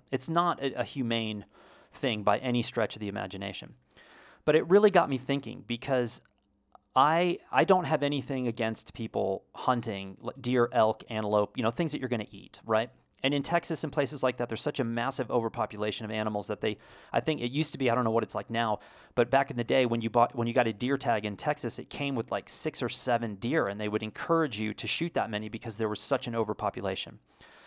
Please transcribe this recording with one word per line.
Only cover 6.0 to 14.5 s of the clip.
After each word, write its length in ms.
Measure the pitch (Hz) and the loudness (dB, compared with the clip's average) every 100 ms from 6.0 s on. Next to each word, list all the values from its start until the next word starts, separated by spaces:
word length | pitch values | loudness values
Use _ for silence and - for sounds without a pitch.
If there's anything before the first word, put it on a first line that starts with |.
| 117 - - _ _ _ _ - _ 131 | 0 -4 -12 _ _ _ _ -20 _ 4
I, 440 | 147 170 180 180 - | 4 4 2 -2 0
I 140 | 131 160 | 2 6
don't 180 | 185 | 4
have 180 | 147 151 | 4 0
anything 460 | 143 143 123 131 123 | 2 -2 -4 -4 -2
against 460 | 113 113 110 - | -2 -2 -2 -8
people 500 | - 113 107 101 95 - | -10 -6 -2 -2 -4 -8
hunting, 640 | - - 123 113 98 98 95 | -2 0 0 -2 -6 -8 -10
like 200 | 117 - | -10 -6
deer, 280 | 120 123 120 | 0 2 4
elk, 320 | 123 110 - - | 6 4 2 -4
antelope, 480 | 110 104 104 101 - | -4 2 2 2 0
you 40 | |
know, 80 | 113 | 0
things 220 | 143 160 | 0 -2
that 80 | 147 | -2
you're 100 | 123 | -4
gonna 160 | 117 - | -4 -6
eat, 280 | 98 - - 113 | -14 -18 -14 0
right? 240 | 110 123 _ _ _ | 0 0 _ _ _
And 120 | 135 | 0
in 100 | 143 | 0
Texas 400 | 139 175 - 156 | 0 -2 0 -4
and 80 | 147 | -2
places 320 | 156 143 147 | -2 -2 0
like 140 | 127 123 | -2 0
that, 100 | |
there's 140 | 120 | -4